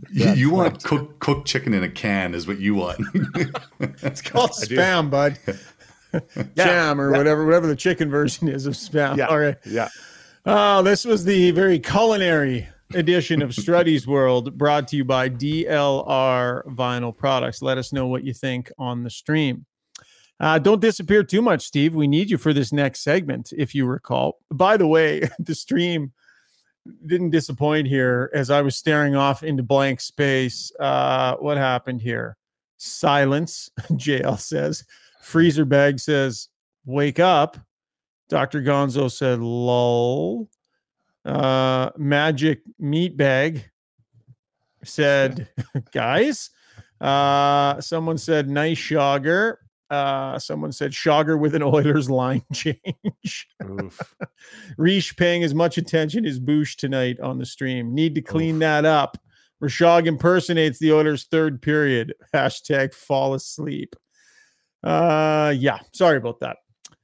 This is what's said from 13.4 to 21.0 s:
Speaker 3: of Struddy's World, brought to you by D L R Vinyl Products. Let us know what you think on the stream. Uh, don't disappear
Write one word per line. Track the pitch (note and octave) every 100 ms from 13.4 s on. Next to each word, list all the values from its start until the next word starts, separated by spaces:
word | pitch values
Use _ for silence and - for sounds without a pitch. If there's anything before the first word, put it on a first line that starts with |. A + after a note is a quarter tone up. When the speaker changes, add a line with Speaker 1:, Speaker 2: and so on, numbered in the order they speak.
Speaker 3:
of | C#3
Struddy's | - - F3 E3 D3 B2
World, | C#3 C3 B2 B2 C3
brought | D3 D3 C3
to | D3
you |
by | C3 C3 B2+
D | A#2+ C#3+ D#3+ E3
L | D3+ C#3+ C3+ -
R | C3+ C3 B2+ B2 B2+ -
Vinyl | B2 B2 B2 A#2+
Products. | - C#3 C3 B2 -
Let | C3+ C3
us | B2
know | C#3 B2+
what | B2+
you | C3+
think | A#2 C3+ B2 B2 -
on | B2 A#2+
the | A#2+
stream. | - - D#3 C#3+ - - _ _ - _ _ _ -
Uh, | D3+ D#3+
don't | G3 G#3+
disappear | A3 -